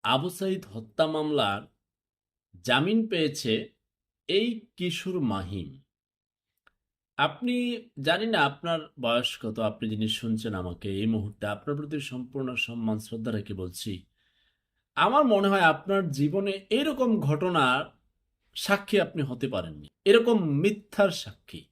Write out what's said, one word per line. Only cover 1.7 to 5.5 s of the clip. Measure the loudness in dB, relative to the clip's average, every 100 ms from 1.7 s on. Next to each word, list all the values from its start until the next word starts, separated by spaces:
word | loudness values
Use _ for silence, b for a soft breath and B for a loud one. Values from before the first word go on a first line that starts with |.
| _ _ _ _ _ _ _ _ -12
জামিন | 0 2 4 2 2
পেয়েছে | 0 0 0 -2 -2 -2 _ _ _ _ _ -2
এই | 0 0 -4 -12 -6
কিশোর | -4 -4 -4 -2
মাহিম। | 0 -2 -4